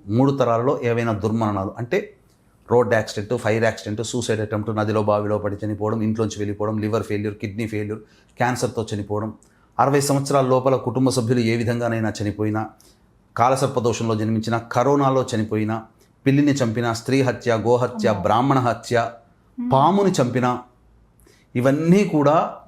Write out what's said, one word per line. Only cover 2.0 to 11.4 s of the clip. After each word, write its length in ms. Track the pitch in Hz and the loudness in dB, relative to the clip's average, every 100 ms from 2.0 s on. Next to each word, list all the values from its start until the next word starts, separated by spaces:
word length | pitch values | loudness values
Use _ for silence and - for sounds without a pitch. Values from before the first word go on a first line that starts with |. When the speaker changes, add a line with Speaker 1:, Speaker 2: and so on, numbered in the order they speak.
| - - _ _ _ _ - | -4 -14 _ _ _ _ 2
Speaker 1:
రోడ్ 220 | 120 110 | 2 4
యాక్సిడెంట్, 480 | 110 107 110 98 123 | 2 0 -8 -6 -2
ఫైర్ 220 | 110 110 | 0 0
యాక్సిడెంట్, 400 | 113 107 104 107 | 0 -2 -8 -6
సూసైడ్ 380 | 113 123 113 107 | -4 -4 -2 -4
అటెంప్ట్, 340 | 107 107 110 107 | -2 -4 -4 -2
నదిలో 280 | 107 107 | 0 0
బావిలో 340 | 104 104 104 104 | 2 0 0 -2
పడి 280 | 101 98 104 | -4 -6 -6
చనిపోవడం, 360 | 104 107 113 | -4 -2 -2
ఇంట్లోంచి 320 | 107 110 107 101 | -2 0 -2 -4
వెళ్ళిపోవడం, 400 | 104 101 107 107 | -6 -4 -4 -2
లివర్ 260 | 104 110 | -2 -2
ఫెయిల్యూర్, 320 | - 104 107 101 | -2 -4 -4 -6
కిడ్నీ 320 | 107 104 107 | -8 -6 -6
ఫెయిల్యూర్, 320 | 104 107 107 - _ _ - | -6 -6 -10 -14 _ _ -2
క్యాన్సర్తో 480 | 123 123 117 117 104 104 | -2 0 -4 -4 -4 -6
చనిపోవడం, 380 | 101 104 110 - _ _ _ - | -4 -6 -6 -10 _ _ _ 0
అరవై 220 | 131 143 | 2 2
సంవత్సరాల 460 | 143 139 139 139 127 | 2 0 2 2 4
లోపల 280 | 131 131 123 | 2 2 0
కుటుంబ 340 | 120 123 131 | 0 0 2
సభ్యులు 300 | 127 113 | 2 0
ఏ 160 | 123 | 2